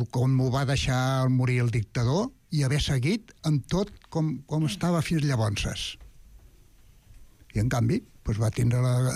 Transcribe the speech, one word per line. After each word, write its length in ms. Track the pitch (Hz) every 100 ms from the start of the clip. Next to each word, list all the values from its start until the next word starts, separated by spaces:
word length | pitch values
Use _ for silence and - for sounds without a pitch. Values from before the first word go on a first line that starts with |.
| 120
com 260 | 123 127 131
ho 120 | 131
va 140 | 127 135
deixar 600 | 139 - 127 131 135 131
morir 320 | 127 127 123
el 100 | 120
dictador 580 | 120 107 - 120 156 247 - -
i 140 | 156
haver 180 | 135 147
seguit 500 | - 139 127 220 - -
amb 220 | 156 147
tot 260 | - 170 208 - -
com, 320 | 160 156 131
com 260 | - 151 156
estava 340 | - 175 170
fins 200 | - 165
llavors. 720 | 143 127 107 98 95 90 - - - - - - - - - - - - - - - - -
I, 120 | 113
en 80 | 104
canvi, 320 | 127 113 196 - -
doncs, 200 | - 107
va 120 | 110
tindre 300 | 117 120 120
la, 160 | 127 123 127